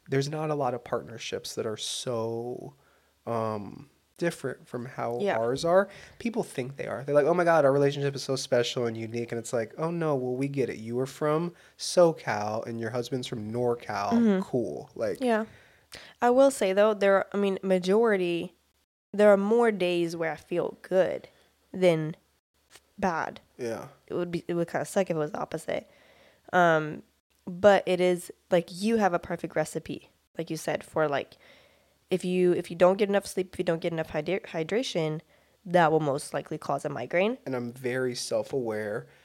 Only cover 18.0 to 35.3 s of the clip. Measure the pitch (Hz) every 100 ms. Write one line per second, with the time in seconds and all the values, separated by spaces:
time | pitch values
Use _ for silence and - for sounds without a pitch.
18 | 233 196 175 170 180 _ _ _ _ _
19 | _ 202 208 196 202 233 233 202 180 175
20 | 170 170 160 151 - 175 - - - 185
21 | 151 69 - _ _ _ _ 190 185 160
22 | 156 - _ _ _ _ _ - _ -
23 | 190 160 - - _ - 120 101 135 -
24 | - 156 175 170 - 170 170 143 151 202
25 | 185 160 151 - 156 160 - - - _
26 | _ _ _ _ _ 180 170 160 151 -
27 | - _ _ _ - 175 208 190 - 180
28 | 180 180 - - - 180 175 175 208 226
29 | 190 175 - 175 165 160 156 160 - -
30 | - _ _ - 165 160 - 147 - 160
31 | 151 135 - _ _ - _ _ _ _
32 | - 185 180 180 180 175 - 170 180 196
33 | 202 202 - - 185 - 180 165 170 165
34 | 160 160 160 190 - 170 160 208 262 170
35 | 156 156 -